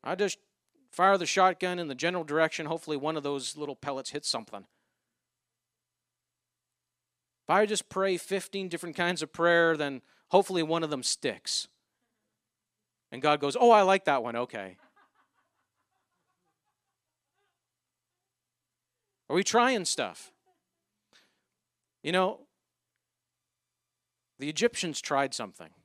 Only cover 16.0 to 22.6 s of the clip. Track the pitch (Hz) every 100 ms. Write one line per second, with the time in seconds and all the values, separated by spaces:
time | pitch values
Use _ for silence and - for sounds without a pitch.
16 | _ _ _ _ _ _ _ _ _ _
17 | _ _ _ 381 403 _ _ _ _ _
18 | _ _ 359 _ _ _ _ _ _ _
19 | _ _ _ 160 196 226 240 247 175 -
20 | 110 85 - _ _ _ _ _ _ _
21 | _ _ _ _ _ _ _ _ _ _
22 | 147 180 185 220 - _